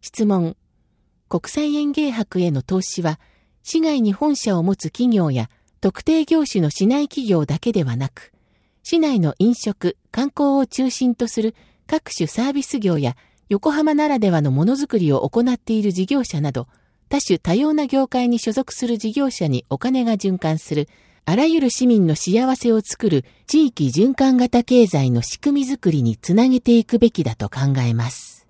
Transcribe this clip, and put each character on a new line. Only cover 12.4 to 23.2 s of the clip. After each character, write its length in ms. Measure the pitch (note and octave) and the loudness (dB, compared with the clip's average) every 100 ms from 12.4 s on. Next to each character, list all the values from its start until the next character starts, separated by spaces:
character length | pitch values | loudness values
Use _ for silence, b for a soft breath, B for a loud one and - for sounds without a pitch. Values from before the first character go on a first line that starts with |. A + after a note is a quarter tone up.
ー 80 | C4 | -2
ビ 100 | C#4 | -2
ス 160 | C4 C#4 | -4 -2
業 200 | G3+ D#3+ | 0 0
や 180 | C3 B2 b b b | -2 -6 b b b
横 220 | G3+ D#4 | -2 0
浜 240 | D4 D#4 | 0 2
な 120 | D4 D4+ | 2 0
ら 100 | C4+ | 0
で 120 | G3+ | 2
は 120 | E3 | 2
の 80 | D3 | 2
も 140 | C3+ | 2
の 100 | F3+ | 2
づ 120 | C4+ D4 | 0 -2
く 120 | A3+ | 0
り 140 | E3 | 2
を 160 | C3+ C#3 | 0 0
行 120 | A3+ | 0
っ 180 | B3 B3 | 0 -2
て 140 | - | -2
い 100 | A3 | 0
る 80 | G#3 | 0
事 140 | F3+ F#3+ | -2 -2
業 180 | C#4 | -2
者 160 | A#3+ D3+ | -2 -4
な 120 | D3 | -4
ど、 160 | B2+ A#2+ _ _ _ _ | -4 -10 _ _ _ _
多 120 | C#4+ | -4
種 180 | - F3 | 0 -2
多 160 | - | 0
様 180 | F#3+ D4+ | 0 2
な 140 | D4+ C#4+ | 0 0
業 200 | C4+ C4 | 0 0
界 220 | B3+ B3 | 0 0
に 100 | A#3+ | 0
所 140 | - | -2
属 200 | A3 C4 | -4 -4
す 140 | - A#3+ | -6 -4
る 100 | A#3 | -2
事 160 | A3 | -2
業 180 | A3+ C#4 | -2 -2
者 180 | - E3 | -2 -2
に 160 | B2+ - | -2 -4
お 100 | C3+ | -6
金 260 | B3 C4 | -2 0
が 100 | A#3 | 0
循 240 | G#3+ G3 F#3 | 0 -2 -2
環 200 | D#3+ D#3 | -2 -4
す 160 | - | -4
る、 140 | D3+ D3 b b b | -4 -4 b b b
あ 120 | - F#3+ | -2 0
ら 100 | D#4 | 2
ゆ 140 | E4 | 2
る 100 | C4+ | 0
市 160 | - B3+ | 0 2
民 200 | A3+ F3 | 4 4
の 80 | |
幸 400 | D#3 - G#3 C4 C4 | 0 0 0 0 0
せ 160 | A#3+ | 2
を 80 | A3 | 0
作 300 | - - A3 | -2 -4 0
る 140 | D3+ | 0